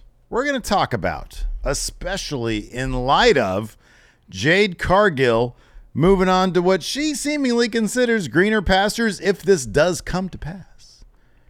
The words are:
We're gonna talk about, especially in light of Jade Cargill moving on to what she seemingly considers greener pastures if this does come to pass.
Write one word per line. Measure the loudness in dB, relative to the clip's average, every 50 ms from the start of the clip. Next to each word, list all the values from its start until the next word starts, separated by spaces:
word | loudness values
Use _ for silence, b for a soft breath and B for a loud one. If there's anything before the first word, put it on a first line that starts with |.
| -20 -20 _ _ _ _
We're | -6 -4 -2
gonna | -2 -4 -4
talk | -2 -2 0 0 0 0 -2
about, | -4 -4 -4 -6 -6 -10 -14 -10 -8 -6 -6 -6 -6 -4
especially | -4 -4 -4 -6 -8 -10 -10 -10 -8 -8 -8 -8 -8 -6 -4 -4 -2 -4 -4
in | -6 -8 -8 -6 -6 -4 -4 -2 0
light | 2 2 4 4 4 4
of | 4 2 0 -2 -2 -4 -6 -12 b b b b b b b b b b b
Jade | -10 -2 0 2 4 4 2 0 -2 -4
Cargill | 0 2 4 4 4 2 2 2 2 4 4 2 2 -2 b b b b b b b b _
moving | 2 4 4 6 6 4 2
on | 4 2 2 2 2
to | 2 2
what | 2 2 2 0
she | -4 -6 -4 -4 -4 -4
seemingly | -4 -4 -4 -2 -2 0 0 0 0 0 0
considers | 0 -2 -2 -2 0 0 0 2 0 0 -2 -2
greener | 0 0 0 2 0 0 2
pastures | 2 2 2 2 2 0 0 -2 -2 -2 -2
if | -2 -2 -2 0 2
this | 2 2 2 0
does | 0 2 2 2 2 0 -4
come | -6 -6 -6 -6 -6 -6
to | -10 -12
pass. | -12 -12 -12 -14 -16 -20 -20 -20 -20 -20 -20 _ -20 -20 _ _ _ _ _ _ _